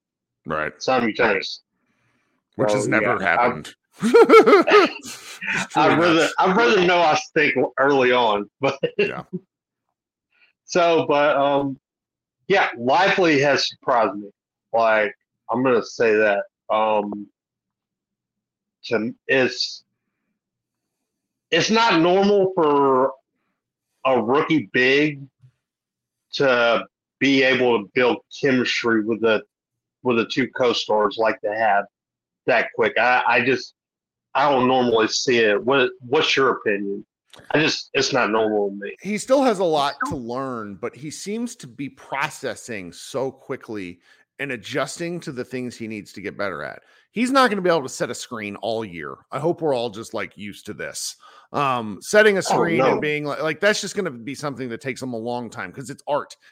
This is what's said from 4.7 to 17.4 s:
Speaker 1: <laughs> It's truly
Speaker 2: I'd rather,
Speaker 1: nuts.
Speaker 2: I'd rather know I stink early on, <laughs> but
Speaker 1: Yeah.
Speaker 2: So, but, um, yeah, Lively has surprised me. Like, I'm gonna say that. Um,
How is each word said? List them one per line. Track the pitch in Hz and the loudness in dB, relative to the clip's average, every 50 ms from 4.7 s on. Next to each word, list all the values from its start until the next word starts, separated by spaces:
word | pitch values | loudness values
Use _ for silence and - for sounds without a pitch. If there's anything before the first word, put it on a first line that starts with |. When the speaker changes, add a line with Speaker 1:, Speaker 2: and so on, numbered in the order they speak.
| - 415 349 - - | 6 4 4 4 0
Speaker 1:
<laughs> | - - - - - - - - - | -6 -16 -16 -16 -16 -18 -18 -18 -12
It's | - - - - 190 - - | -10 -8 -6 -6 -6 -2 0
truly | 151 151 156 | 2 4 4
Speaker 2:
I'd | 143 151 | 4 4
rather, | 170 175 160 | 2 4 4
Speaker 1:
nuts. | 165 147 143 - | 2 2 2 0
Speaker 2:
I'd | - 170 190 185 | 0 2 2 2
rather | 226 233 233 220 185 180 | 4 4 4 4 4 4
know | 180 180 175 | 4 4 4
I | 170 156 147 | 4 2 2
stink | - - - - 160 147 147 - 127 127 - - 131 | 0 -2 -4 -2 0 0 0 0 0 -2 -2 0 0
early | 135 143 143 135 123 123 | 2 2 4 4 4 4
on, | 123 123 120 110 104 104 104 - _ | 4 4 2 2 0 0 -4 -6 _
<laughs> | - | -4
but | 135 139 143 - - 160 - | -4 -4 -2 -2 -6 -4 -2
Speaker 1:
Yeah. | - 202 - - - - _ 185 180 - _ _ _ _ _ _ _ _ _ _ _ _ _ _ _ _ _ _ _ _ _ _ _ _ | -2 -4 -4 -4 -8 -12 _ -14 -14 -14 _ _ _ _ _ _ _ _ _ _ _ _ _ _ _ _ _ _ _ _ _ _ _ _
Speaker 2:
So, | - - 180 170 170 165 160 - | -4 0 2 4 4 4 2 2
but, | 160 147 143 147 151 131 | 2 2 2 4 2 2
um, | 139 139 143 143 139 143 139 131 - _ _ _ _ _ _ _ _ _ _ _ _ _ | 2 2 2 2 0 -2 -4 -6 -10 _ _ _ _ _ _ _ _ _ _ _ _ _
yeah, | - 190 185 147 - - | 0 2 2 2 0 -2
Lively | 120 117 127 143 165 190 196 190 196 175 165 151 135 | -4 0 2 4 4 4 4 2 2 2 4 4 4
has | 143 143 135 123 - | 2 2 2 0 -2
surprised | - - - - 143 127 120 110 101 101 | -4 -8 -6 -2 0 2 2 2 0 -2
me. | 104 104 101 - _ _ _ _ _ _ _ - | -6 -12 -14 -18 _ _ _ _ _ _ _ 0
Like, | 113 113 110 110 110 107 101 - _ _ _ _ _ _ - | 2 2 4 4 2 0 -2 -4 _ _ _ _ _ _ -6
I'm | 113 120 131 | -4 0 2
gonna | 131 123 107 - | 2 2 2 0
say | - - - 120 113 107 | -2 -2 0 2 2 4
that. | 107 110 104 101 101 98 - _ _ _ - | 4 4 4 2 0 -2 -6 _ _ _ -4
Um, | 107 107 110 107 107 104 104 104 104 104 101 - _ _ | -2 0 0 2 0 0 -2 -4 -6 -10 -12 -16 _ _